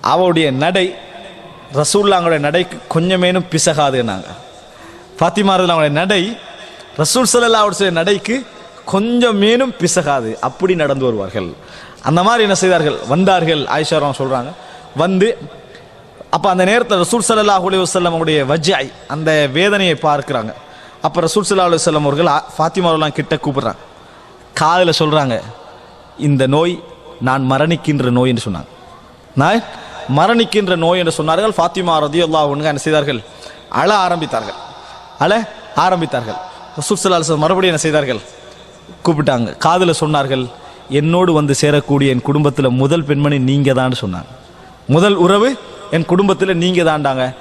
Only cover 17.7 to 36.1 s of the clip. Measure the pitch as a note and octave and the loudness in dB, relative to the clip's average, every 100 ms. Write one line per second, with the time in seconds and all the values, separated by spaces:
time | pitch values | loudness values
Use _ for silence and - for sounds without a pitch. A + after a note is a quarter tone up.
17.7 | F#3 F3 F#3+ F3 E3 D#3+ D3+ C3 D#3+ D#3 | 0 0 0 0 0 0 0 2 0 2
18.7 | E3+ C3+ - - C#3+ D#3 D#3 C#3+ C#3 G3 | 0 -2 -10 -10 -4 0 2 2 0 0
19.7 | G3+ F#3 D3+ D#3 D3 C3+ C3 A2 - - | 2 0 0 0 0 -2 -4 -4 -12 -20
20.7 | - - - D#3 E3 E3 G#3 F#3 G3 F3+ | -20 -20 -6 -4 -2 0 0 0 0 2
21.7 | E3 - D#3 D3 C#3+ E3+ D3 - - D#3+ | 2 0 0 0 0 2 0 -2 -4 -2
22.7 | F#3+ F3 D#3+ D3+ C#3+ C#3+ D#3 D3 C3+ B2 | 0 0 0 -2 -4 -4 -2 -2 -2 -4
23.7 | - - - - - - - - - D#3 | -8 -16 -20 -20 -20 -20 -20 -20 -2 0
24.7 | F3+ F3+ D#3 D#3 D#3 C3+ A2+ A2 - - | 4 2 2 2 2 0 -4 -8 -18 -20
25.7 | - - - - - D3 C#3 C3 D3 F3 | -20 -20 -20 -20 -4 0 2 2 2 0
26.7 | E3+ - - - - B2+ C3+ C3 C3+ D#3 | -2 -12 -20 -20 -6 -2 0 0 2 2
27.7 | E3 - C#3+ B2 B2 B2+ A#2 A2+ F2 C#2+ | 0 0 0 2 2 2 0 -4 -8 -10
28.7 | - - - - - - - D3+ A3+ - | -20 -20 -20 -20 -20 -10 0 2 0 -2
29.7 | - - - - C#3 F#3+ A#3 A3+ G#3 F#3+ | -16 -18 -14 -4 0 2 2 2 0 0
30.7 | F3 E3 F#3 E3 D#3 D3+ E3 A3 F#3+ D#3+ | 0 0 0 0 -2 -2 0 0 0 -2
31.7 | F#3 F3 D#3 D3 D#3+ E3 D#3+ D3 C#3+ D#3 | 0 0 0 0 0 0 2 0 0 -2
32.7 | C#3+ D#3+ D3+ C#3+ A#2+ - - - - - | -2 0 0 0 -6 -8 -20 -20 -20 -6
33.7 | - E3+ G#3 F3+ F3 D3+ A#2 G2+ - - | -2 2 2 0 -2 -4 -6 -6 -14 -16
34.7 | - - - - - D#3 G#3+ G#3+ - - | -18 -20 -20 -20 -2 0 2 -2 -12 -8
35.7 | - F3 F#3 D#3+ | 0 0 0 -2